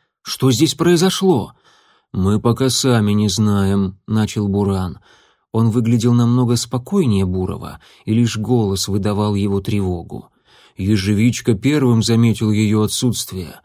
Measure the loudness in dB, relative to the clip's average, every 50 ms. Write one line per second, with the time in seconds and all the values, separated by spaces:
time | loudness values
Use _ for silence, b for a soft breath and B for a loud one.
0 | _ _ _ _ -14 -12 -6 0 2 2 2 4 2 0 0 2 2 2 4 4
1 | 4 2 0 2 2 2 2 2 0 -6 -12 b b b b b b b b b
2 | b b -4 -2 0 0 0 2 2 0 0 2 0 -2 0 0 0 2 2 2
3 | 2 2 2 0 0 0 0 0 0 2 2 2 2 0 0 0 -2 -2 -6 -10
4 | _ -4 -2 -2 -2 -2 -4 -4 -4 -2 0 0 0 0 -2 -2 -4 -6 -8 -12
5 | b b b b b b b b b b -2 0 0 2 2 0 0 2 0 2
6 | 2 2 2 4 2 2 2 2 2 0 0 -2 -2 -4 -6 -8 -6 -2 -2 0
7 | 0 2 2 0 0 -2 -2 -4 -4 -4 -6 -8 -10 -14 -16 -18 b b b b
8 | b b 0 2 2 0 0 -4 -4 0 0 0 0 0 -2 -4 -4 -4 -4 -2
9 | -2 -2 -2 -2 -2 0 0 -2 -2 -2 -2 -2 -4 -2 -4 -2 -2 -2 -4 -6
10 | -8 -10 -14 -14 -14 _ b b b b b b b b b b -2 0 0 0
11 | 2 0 0 2 2 2 0 0 0 -2 -2 0 0 0 0 2 2 2 2 2
12 | 2 2 2 2 4 2 2 0 0 0 2 2 2 2 2 2 0 0 -2 -2
13 | -2 -2 -2 -2 -6 -8 -10 -10 -10 -12 -14 -20 B